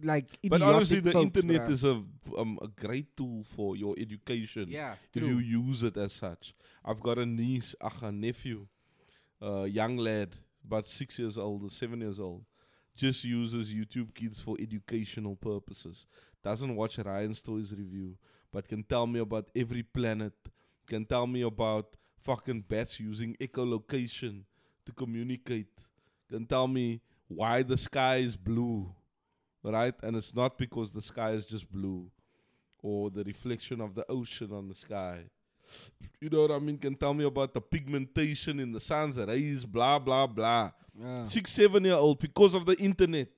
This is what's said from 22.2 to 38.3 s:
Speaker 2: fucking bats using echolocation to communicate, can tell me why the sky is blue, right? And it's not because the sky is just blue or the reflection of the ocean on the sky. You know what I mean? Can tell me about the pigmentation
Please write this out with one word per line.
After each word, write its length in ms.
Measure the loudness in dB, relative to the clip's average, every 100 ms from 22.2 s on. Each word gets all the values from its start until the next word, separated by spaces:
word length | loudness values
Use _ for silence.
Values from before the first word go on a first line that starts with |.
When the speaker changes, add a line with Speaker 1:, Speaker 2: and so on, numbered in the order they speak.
Speaker 2:
fucking 380 | -2 -2 -2 -4
bats 380 | -2 -2 -2 -6
using 360 | -6 -4 -6 -6
echolocation 1000 | -6 -2 0 -2 -2 -4 -4 -6 -10 -10 -16 _ _ _
to 80 | -16
communicate, 760 | -8 -6 -4 -4 -6 -4 -6 -6 _ _ _ _ _ -10
can 160 | -8 0
tell 200 | 2 2
me 320 | 2 0 -2 -10 _ -10
why 340 | -2 2 4
the 160 | 2 0
sky 380 | 0 2 4 4
is 200 | 0 -2
blue, 540 | -2 0 0 -2 -6 -12 _ _ _ _ _ _
right? 300 | -2 0 0 -2
And 140 | -4 -6
it's 180 | -4
not 240 | 0 0 0
because 340 | -4 -4 -6
the 100 | -8
sky 280 | -10 -4 -2
is 120 | -2 -4
just 260 | -10 -10
blue 380 | -6 -6 -6 -10 _ _ _ _ _ _ _
or 300 | -6 -4 -4
the 120 | -4
reflection 560 | -8 -8 -6 -6 -6 -8
of 120 | -6
the 120 | -8 -4
ocean 420 | -4 -6 -10 -10
on 160 | -8 -10
the 60 | -14
sky. 500 | -10 -8 -6 -8 -14 _ _ _ _ -20 -20 -20 -20 -14
You 80 | 2
know 140 | 4
what 80 | 4
I 80 | 4
mean? 180 | -2 -4
Can 180 | -4 0
tell 180 | 0
me 120 | 2 2
about 280 | 2 0
the 80 | -2
pigmentation 960 | -4 -4 -2 -4 -2 0 0